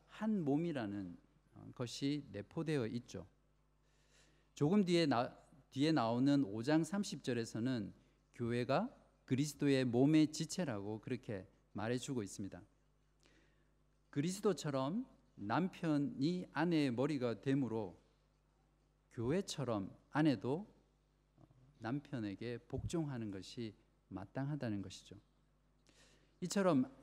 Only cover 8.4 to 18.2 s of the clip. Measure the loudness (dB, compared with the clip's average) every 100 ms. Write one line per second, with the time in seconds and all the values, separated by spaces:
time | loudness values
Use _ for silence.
8.4 | -2 0 2 2 0 -8 _ _ -2 0
9.4 | 0 0 4 4 4 6 8 8 4 0
10.4 | -6 -4 -4 -4 -6 -8 -6 -8 -6 -8
11.4 | -8 _ _ -6 -2 -2 -2 -4 -4 -8
12.4 | -10 -10 -18 _ _ _ _ _ _ _
13.4 | _ _ _ _ _ _ _ -2 -2 0
14.4 | 0 0 -2 -2 -2 -4 -6 -14 _ -10
15.4 | -2 0 0 -2 0 0 0 0 0 0
16.4 | -4 -2 2 4 2 2 0 0 -2 -2
17.4 | 0 0 0 -2 -4 -10 _ _